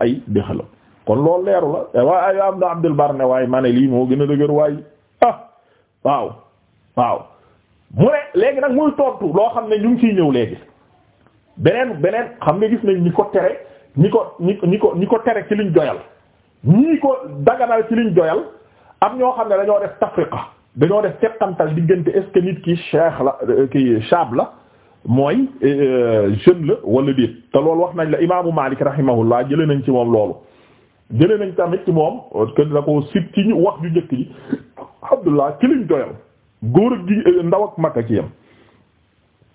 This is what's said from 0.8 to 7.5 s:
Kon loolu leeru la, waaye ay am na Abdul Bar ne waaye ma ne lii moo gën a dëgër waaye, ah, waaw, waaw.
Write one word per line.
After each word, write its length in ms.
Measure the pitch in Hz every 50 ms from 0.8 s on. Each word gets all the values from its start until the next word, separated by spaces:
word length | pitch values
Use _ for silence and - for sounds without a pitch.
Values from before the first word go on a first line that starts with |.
| _ _ _ _ _
Kon 80 | - 107 127 147
loolu 200 | 160 175 180 185
leeru 220 | 196 196 180 165 143 156 - - - -
la, 100 | 123 120
waaye 300 | 147 175 185 170 196 190
ay 60 | 196
am 180 | 196 196 190 185
na 120 | 185 175
Abdul 240 | 170 170 165 165 147
Bar 180 | 143 147 147 143
ne 100 | 135 131
waaye 220 | 127 127 131 127
ma 140 | 120 127 131
ne 80 | 131 123
lii 200 | 120 123 139 135
moo 180 | 123 120 127
gën 160 | 127 131 139 143
a 40 |
dëgër 240 | 143 147 139 147 147
waaye, 260 | 147 147 151 151 147 147 - - _ _ _ _ _ _ -
ah, 140 | 240 - - - - _ _ _ _ _ _ _ _ _ _ -
waaw, 260 | 127 143 135 110 85 - - - _ _ _ _ _ _ _ _ _ _
waaw. 220 | - 123 117 95 - - - - _ _ _